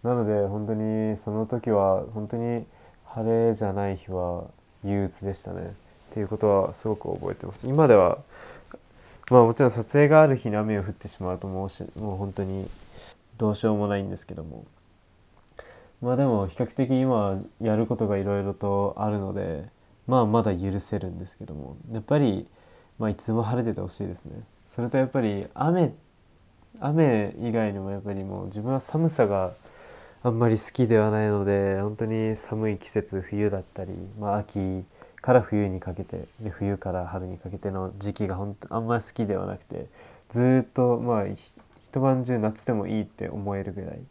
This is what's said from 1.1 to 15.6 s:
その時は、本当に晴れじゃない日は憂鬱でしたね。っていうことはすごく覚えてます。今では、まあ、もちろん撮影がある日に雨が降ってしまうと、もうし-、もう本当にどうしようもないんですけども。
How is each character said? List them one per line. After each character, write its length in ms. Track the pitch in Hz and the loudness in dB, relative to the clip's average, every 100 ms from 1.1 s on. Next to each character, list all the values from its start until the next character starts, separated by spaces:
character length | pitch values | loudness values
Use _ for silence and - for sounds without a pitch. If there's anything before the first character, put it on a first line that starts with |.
| 107 | -2
そ 140 | - | -4
の 160 | 107 110 | -4 -2
時 240 | 123 113 | -4 2
は、 320 | 104 98 95 - | 2 4 2 -2
本 160 | 110 107 | -8 -6
当 80 | 117 | -4
に 300 | 120 117 113 - - _ | -4 -4 -6 -18 -20 _
晴 440 | - 113 110 113 117 | -12 -4 0 2 2
れ 60 | |
じ 100 | 104 | 2
ゃ 80 | 107 | -2
な 160 | 98 101 | -2 -4
い 80 | 92 | -4
日 140 | - | -6
は 340 | 92 90 87 - - _ _ | -4 -4 -4 -10 -18 _ _
憂 200 | 101 101 | -2 -2
鬱 200 | 98 - | -2 -4
で 100 | 98 | -8
し 100 | 95 | -8
た 80 | 95 | -10
ね。 220 | 90 87 - - - - | -10 -10 -12 -20 -20 -12
っ 40 | |
て 60 | - | -6
い 40 | |
う 40 | 101 | -4
こ 80 | 107 | 0
と 280 | 107 98 | 4 4
は 100 | - | 2
す 140 | - 110 | -2 -4
ご 80 | 107 | -4
く 140 | - | -4
覚 160 | 90 90 | -6 -6
え 40 | 92 | -6
て 100 | 92 | -10
ま 60 | |
す。 160 | 95 120 | -8 -2
今 180 | 143 151 | 4 8
で 80 | |
は、 240 | 107 90 - - - - - - - _ - - - - | 10 8 4 -6 -20 -20 -20 -20 -20 _ -20 -20 -20 6
ま 80 | 127 | 8
あ、 60 | |
も 100 | 117 | 8
ち 80 | 113 | 6
ろ 60 | 131 | 4
ん 20 | |
撮 200 | 113 110 | 2 0
影 180 | 143 147 | 4 8
が 120 | 156 | 8
あ 60 | 156 | 8
る 100 | 127 | 6
日 140 | 120 | 0
に 60 | 104 | 0
雨 180 | 107 104 | 0 -2
が 60 | |
降 80 | 98 | -2
っ 20 | |
て 140 | - - | -8 -14
し 160 | - | -8
ま 100 | 92 | -6
う 60 | 90 | -4
と、 80 | 98 | -6
も 200 | 92 98 | -6 -6
う 40 | |
し-、 140 | - 85 - | -8 -12 -8
も 180 | 107 | -8
う 20 | 95 | -6
本 160 | 101 | -6
当 100 | 92 | -4
に 240 | 95 95 95 - - - - - _ - | -4 -6 -8 -12 -18 -20 -20 -20 _ -2
ど 120 | 107 | -2
う 40 | |
し 100 | 104 | 0
よ 100 | 113 | 0
う 40 | 107 | 2
も 80 | 104 | 0
な 100 | 101 | -2
い 60 | |
ん 80 | 98 | -4
で 60 | 95 | -8
す 100 | - | -12
け 80 | |
ど 80 | - | -14
も。 220 | 80 57 - _ _ _ _ _ _ _ _ - | -12 -14 -18 _ _ _ _ _ _ _ _ -20